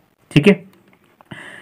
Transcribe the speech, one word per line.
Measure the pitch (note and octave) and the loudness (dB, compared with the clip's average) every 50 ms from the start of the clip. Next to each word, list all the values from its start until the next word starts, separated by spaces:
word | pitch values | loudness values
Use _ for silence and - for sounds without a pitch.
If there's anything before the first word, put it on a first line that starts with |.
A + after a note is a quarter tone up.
| _ _ _ _ _ - | _ _ _ _ _ -4
ठीक | - D3 D3 G3+ | -2 0 2 2
है। | F#3+ - - - _ _ _ _ _ _ _ _ _ _ _ - - - - - - - | 0 0 -4 -20 _ _ _ _ _ _ _ _ _ _ _ -20 -20 -20 -20 -20 -20 -20